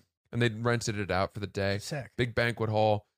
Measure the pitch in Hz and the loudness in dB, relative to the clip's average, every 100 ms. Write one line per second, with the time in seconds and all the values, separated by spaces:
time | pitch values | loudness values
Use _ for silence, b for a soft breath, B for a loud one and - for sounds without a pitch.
0 | _ _ - 120 120 107 120 117 - 104 | _ _ -6 0 0 2 0 0 0 -2
1 | 92 90 98 - 98 98 98 101 - 147 | 0 0 0 -4 -6 -2 -2 -2 -6 -10
2 | - - 120 120 117 113 110 107 110 104 | -6 -4 -2 0 0 0 0 4 4 2
3 | - | -2